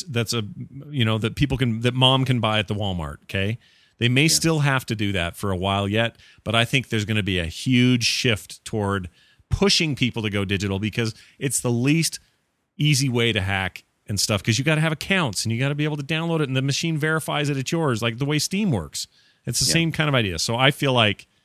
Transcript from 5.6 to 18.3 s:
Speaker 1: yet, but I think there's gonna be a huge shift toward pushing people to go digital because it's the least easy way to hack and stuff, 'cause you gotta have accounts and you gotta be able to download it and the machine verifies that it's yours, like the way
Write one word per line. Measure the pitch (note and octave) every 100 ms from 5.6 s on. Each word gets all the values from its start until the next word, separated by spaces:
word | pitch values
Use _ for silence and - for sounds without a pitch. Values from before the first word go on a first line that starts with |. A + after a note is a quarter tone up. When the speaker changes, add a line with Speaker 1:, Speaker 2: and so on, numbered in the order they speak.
| G2 G2 G2+
Speaker 1:
yet, | G#2+ A#2 - - -
but | - A2
I | A#2
think | C3+ -
there's | A2 G2+
gonna | G#2+
be | G2 F2+
a | E2
huge | - C3 B2 B2 B2 A2
shift | - B2+ G#2 - - -
toward | A2 G2 G2 F2 _ _ _ -
pushing | - G3 - D#3+ B2
people | B2 A#2
to | G#2+
go | G2+
digital | G2 G2 G2+ G2
because | G#2+ - A2 - - -
it's | C3 -
the | B2
least | A#2 C3+ D#3+ D3+ - _ _ _ _ _ -
easy | D3+ C3 C#3
way | A#2+ A#2
to | G2+
hack | F#2 G2 F#2 - _ _ -
and | G2+
stuff, | - G#2
'cause | - G#2+
you | C#3+
gotta | D#3
have | D#3+
accounts | D#3 - F#3+ C3+ F#2 A2
and |
you | A2+
gotta | C#3 D3
be | D3+
able | D3
to |
download | C#3 D#3+ E3+ E3
it | C3+
and | C3
the |
machine | C#3 C3+ E3+ D#3
verifies | D#3 D#3+ - D3 D3
that | C#3
it's | B2+
yours, | E3 D3+ A2
like | A#2 A#2
the |
way | C#3+